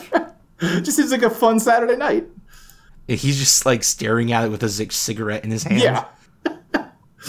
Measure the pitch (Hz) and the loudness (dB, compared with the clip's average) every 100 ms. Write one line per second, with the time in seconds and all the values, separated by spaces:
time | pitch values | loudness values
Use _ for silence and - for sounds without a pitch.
0 | - 339 - - _ - 170 175 170 - | -2 -4 -4 -10 _ -6 -2 -2 0 0
1 | 262 254 233 226 226 226 240 233 233 247 | 0 2 0 2 2 4 4 4 2 0
2 | 294 - - - - - - - - - | 0 -2 -2 -10 -20 -20 -20 -20 -20 -16
3 | - 120 135 139 135 - 131 120 - - | -4 -2 0 0 2 2 2 2 0 -2
4 | 110 117 117 117 113 104 117 101 107 - | 0 0 2 0 0 -2 -4 -4 -4 -4
5 | - 107 107 107 107 110 - 101 139 110 | -4 -4 -4 -6 -4 -4 0 2 2 2
6 | - - _ _ - - - - - - | -4 -12 _ _ -10 -10 -6 -6 -6 -18
7 | _ _ | _ _